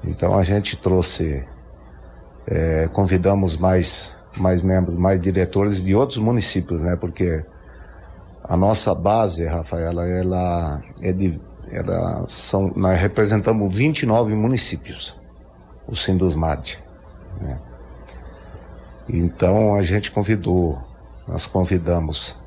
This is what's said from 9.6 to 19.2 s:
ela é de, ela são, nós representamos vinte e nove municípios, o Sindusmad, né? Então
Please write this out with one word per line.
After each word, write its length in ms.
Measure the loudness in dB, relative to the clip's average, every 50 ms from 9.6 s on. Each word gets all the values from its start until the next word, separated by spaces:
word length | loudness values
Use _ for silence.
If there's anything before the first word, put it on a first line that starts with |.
| -4 -4 -4 -4 -2 -2 -2 -2 -2 -2
ela 760 | -2 0 0 0 0 0 0 0 0 0 -2 -2 -4 -6 -8 -14 -16 -6
é 120 | -4 -2
de, 280 | 0 0 0 0 -2 -4 -10 -16 -18 -16 -16 -10
ela 540 | -8 -6 -4 -2 -2 0 0 -2 -2 -4 -6 -6
são, 440 | -6 -6 -4 -2 0 0 0 0 0
nós 240 | 0 2 2 4 4
representamos 760 | 2 2 2 2 2 4 2 2 2 2 2 2 0 0 0
vinte 280 | 2 2 2 2 0
e 40 | 0
nove 280 | 2 4 4 2 2 0
municípios, 840 | 0 2 2 0 0 -2 -4 -8 -8 -10 -14 -14 -12 -12 -14 -14 -18 -20 -20 -20 -20 -20 -20 -20 -20 -20 -20 -20 -18 -12 -10
o 80 | -8
Sindusmad, 800 | -4 0 0 2 4 2 2 2 2 0 0 -2 -4 -6 -10 -10 -12 -14 -20 -20 -20 -20 -20 -20 -20 -16 -14 -12 -8
né? 200 | -8 -8 -8 -8 -12 -16 -20 -20 -20 -20 -20 -20 -20 -20 -20 -20 -20 -20 -20 -20 -20 -18 -18 -18 -18 -18 -20 -20 -20 -20 -20 -16 -8 -4
Então 680 | 0 0